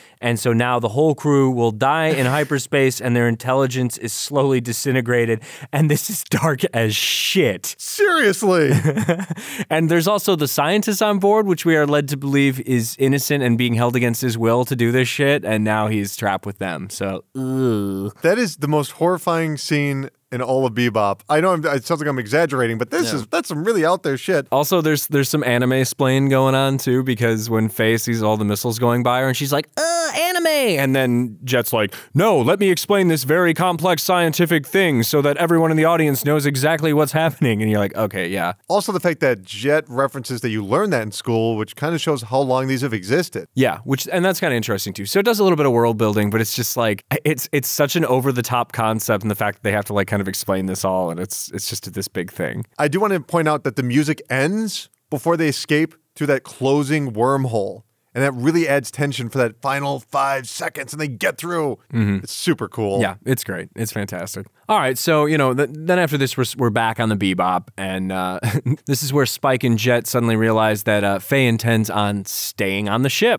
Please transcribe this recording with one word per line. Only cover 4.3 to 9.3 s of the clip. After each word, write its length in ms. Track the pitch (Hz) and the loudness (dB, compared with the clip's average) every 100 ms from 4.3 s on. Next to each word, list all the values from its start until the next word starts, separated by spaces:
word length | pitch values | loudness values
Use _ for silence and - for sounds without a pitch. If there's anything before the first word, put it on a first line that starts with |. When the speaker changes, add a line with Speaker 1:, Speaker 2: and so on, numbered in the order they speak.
| 143 139 131 | 0 2 2
Speaker 1:
disintegrated. 800 | 120 117 143 131 120 123 117 110 - - - | -2 -4 0 0 0 0 2 -2 -4 -18 -6
And 160 | 143 156 | 0 2
this 180 | 147 - | 2 -2
is 160 | 208 | -8
dark 400 | - - 160 131 - | -4 -2 0 0 -2
as 240 | 117 110 104 | 0 0 0
shit. 720 | - - - 190 135 92 - - | -2 -2 0 2 2 0 -8 -10
Speaker 2:
Seriously. 920 | - - 403 339 220 190 208 180 147 131 | -10 0 2 4 2 2 2 4 4 2
Speaker 1:
<laughs> 40 | 139 139 - 175 190 | 2 0 0 -2 -4